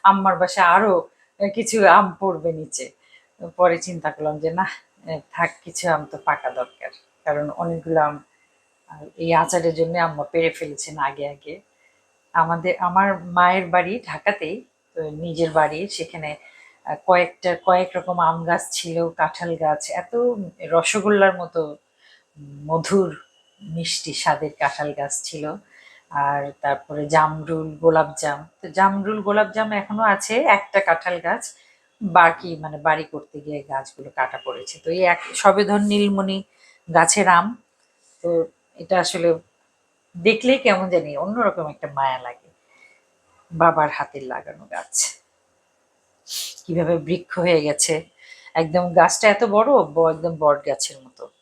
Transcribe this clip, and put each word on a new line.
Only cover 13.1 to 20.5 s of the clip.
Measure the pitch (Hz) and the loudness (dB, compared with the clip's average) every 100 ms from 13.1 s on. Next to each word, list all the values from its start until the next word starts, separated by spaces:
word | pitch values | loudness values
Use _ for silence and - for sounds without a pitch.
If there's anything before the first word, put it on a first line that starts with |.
| 185 | 0
মায়ের | 175 175 180 190 175 | -2 2 4 2 2
বাড়ি | 180 180 233 - | 0 0 -4 -8
ঢাকাতেই, | 151 202 202 160 214 - _ _ 165 | -6 -4 -4 -6 -10 -14 _ _ -10
তো | 156 | -8
নিজের | 151 170 160 165 | -8 -8 -2 0
বাড়ি, | 156 151 151 196 | 2 2 0 -8
সেখানে, | - 160 170 156 147 - - - _ - | -8 -10 -10 -12 -12 -16 -20 -20 _ -10
আহ, | 151 - | -6 4
কয়েকটা, | 180 175 - 180 170 | 4 4 -2 -4 -2
কয়েক | - 180 180 180 | 2 2 2 -6
রকম | 180 175 | -4 0
আম | 160 165 165 | 0 0 -2
গাছ | 175 - | -2 -4
ছিল, | - 170 165 170 | -8 -6 -4 -4
কাঁঠাল | 165 156 - 170 160 | -2 -4 -4 -8 -2
গাছ, | 156 151 - | -2 -2 -4
এত | 175 180 240 247 220 180 | -8 -6 -2 -2 -2 -10